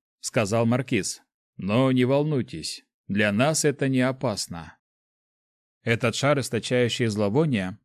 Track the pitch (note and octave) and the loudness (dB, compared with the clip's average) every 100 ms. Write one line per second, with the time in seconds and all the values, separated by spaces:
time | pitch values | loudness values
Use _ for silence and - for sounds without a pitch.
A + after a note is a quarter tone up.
0 | _ _ - B2 G2+ A#2 A#2 B2+ C3 G#2+ | _ _ -6 -2 0 2 2 0 0 -2
1 | F2 - _ _ _ - F#2+ A2+ C3+ C3 | -2 -8 _ _ _ -8 -2 2 4 4
2 | B2 C#3 D3+ C#3+ - E2 D2 - - _ | 4 2 0 -2 -4 -8 -10 -12 -16 _
3 | - G2+ G#2 G2+ C#3+ D#3 D3+ C3+ C3+ C3 | -4 2 2 4 2 2 0 0 0 2
4 | B2+ C3 B2+ G2 - E2+ E2 - _ _ | 0 0 -4 -4 -6 -10 -14 -18 _ _
5 | _ _ _ _ _ _ _ _ A2+ A2+ | _ _ _ _ _ _ _ _ -2 0
6 | A#2 - C3+ C#3 - A2+ - B2+ A#2+ - | 0 0 0 0 0 -4 0 0 0 0
7 | A#2 G#2 G2+ A#2+ D#3+ A2 F#2 - | 0 0 0 2 2 0 -4 -8